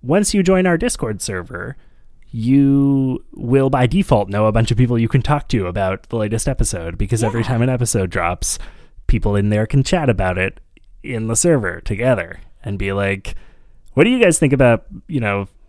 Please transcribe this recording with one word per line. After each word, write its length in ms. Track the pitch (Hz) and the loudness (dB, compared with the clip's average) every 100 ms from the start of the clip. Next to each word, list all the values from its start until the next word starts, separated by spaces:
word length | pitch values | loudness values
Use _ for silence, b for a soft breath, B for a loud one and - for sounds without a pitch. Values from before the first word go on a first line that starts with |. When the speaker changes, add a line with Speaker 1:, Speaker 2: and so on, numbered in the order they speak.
Speaker 1:
once 300 | 123 175 208 | 0 0 2
you 100 | 208 | 2
join 240 | 185 185 185 | 2 2 2
our 100 | 170 | 0
Discord 440 | 240 - 113 110 | -2 -4 -6 -6
server, 560 | - 92 123 127 - 135 - - - - - | -6 -8 -8 -10 -12 -14 -20 -20 -20 -20 -14
you 920 | 117 113 139 139 139 139 139 131 127 - | -6 2 4 4 4 2 2 0 -4 -10
will 380 | - 117 135 135 | -12 0 2 2
by 180 | 131 127 | 2 2
default 400 | 160 196 117 101 | 0 2 2 2
know 200 | 101 110 | 0 2
a 40 | |
bunch 180 | 107 117 | 2 0
of 80 | 113 | 2
people 220 | 123 120 | 2 2
you 80 | 113 | 2
can 140 | 139 | 0
talk 260 | - 147 - | 0 -2 -2
to 180 | 117 90 | -2 -2
about 440 | 90 95 95 - | -2 -2 -4 -6
the 80 | 117 | -4
latest 300 | 107 110 - | -2 -2 -4
episode, 500 | 135 110 92 82 85 | -2 -2 -4 -8 -6
because 260 | 101 117 | -4 0
every 160 | 110 117 | -2 -2
Speaker 2:
Yeah. 60 | 113 | -2
Speaker 1:
time 140 | 123 | 0
an 80 | 123 | 0
episode 400 | 127 120 113 95 | 0 -2 -2 -2
drops, 500 | 92 85 90 - - B B B B - | -2 -4 -4 -6 -6 B B B B 0
people 280 | - 107 101 | 0 2 0
in 140 | 101 | 2
there 160 | 104 110 | 0 2
can 160 | 139 | 2
chat 280 | 131 185 143 | 2 0 2
about 280 | 110 92 90 | 0 0 -2
it 220 | 92 - - _ - - | -4 -6 -20 _ -20 -18
in 240 | - 117 110 | -10 -6 -4
the 80 | 113 | 0
server 440 | 175 151 101 85 | 2 2 0 -6
together 580 | - 101 123 113 85 - - - | -6 -2 0 0 -2 -10 -20 -16
and 140 | - 101 | -10 -6
be 140 | 98 | -4
like, 440 | 98 98 98 - - b b b b b | -2 -2 -2 -6 -10 b b b b b
"What 100 | - | 2
do 60 | 180 | 4
you 100 | 254 | 4
guys 160 | 214 165 | 4 4
think 120 | 151 | 2
about, 320 | 131 127 113 - - - | 4 4 4 -2 -20 -8
you 120 | 151 | -4
know, 260 | 110 101 98 _ | -2 -4 -6 _